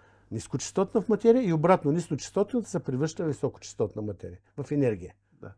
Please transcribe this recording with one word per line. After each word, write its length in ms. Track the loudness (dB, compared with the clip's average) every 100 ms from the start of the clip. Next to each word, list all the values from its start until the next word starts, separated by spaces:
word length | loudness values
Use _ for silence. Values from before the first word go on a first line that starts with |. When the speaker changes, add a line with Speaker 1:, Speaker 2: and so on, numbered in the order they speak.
| _ _ -10
Speaker 1:
нискочастотна 720 | -10 -6 -8 -2 0 0 0
в 60 | 0
материя 360 | 2 6 6
и 80 | 4
обратно, 400 | 2 4 4 4
нискочастотната 760 | 0 -2 -6 -4 -2 0 -2 -2
се 120 | -6
превръща 440 | -4 -2 -2 -2
в 40 | -4
високочастотна 720 | -2 -4 -6 -14 -4 -4 -4
материя, 360 | -8 -8 -14 -16 _ -12
в 140 | -4
енергия. 420 | 0 2 0 -8 -18 _ _
Speaker 2:
Да. 120 | -16